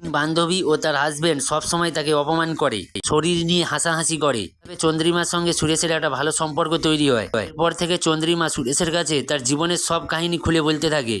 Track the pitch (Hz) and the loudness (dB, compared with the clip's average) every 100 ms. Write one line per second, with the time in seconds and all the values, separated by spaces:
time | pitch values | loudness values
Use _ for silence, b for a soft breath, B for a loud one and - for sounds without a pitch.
0 | 170 147 156 160 170 185 151 156 156 143 | -4 -2 0 2 2 0 2 0 0 0
1 | 151 147 170 143 - 151 - 170 170 156 | 0 0 0 0 0 -2 0 0 0 -2
2 | 147 147 147 165 160 156 139 107 82 101 | 0 0 2 0 0 0 0 -2 -6 -6
3 | - 151 165 175 170 175 156 147 170 165 | -2 0 2 0 2 0 0 -2 0 0
4 | 160 160 147 120 85 _ - 175 160 160 | -2 0 0 0 -4 _ -16 -2 0 2
5 | 165 170 170 175 170 160 156 156 170 160 | 2 2 0 0 0 0 0 0 0 0
6 | 156 127 151 151 160 147 160 165 160 156 | -2 0 -2 0 -2 0 0 0 2 4
7 | 143 117 92 113 90 - 165 165 170 175 | 4 2 2 -2 -2 0 0 0 -2 0
8 | 165 160 160 170 160 - 123 139 165 170 | 0 0 2 0 0 -2 -2 0 0 0
9 | 160 147 123 147 117 143 170 170 - 165 | 0 0 0 -2 0 0 0 0 0 -2
10 | 151 160 170 170 170 165 151 151 160 151 | -2 -2 -2 -2 0 2 2 0 0 0
11 | 117 104 | 0 -4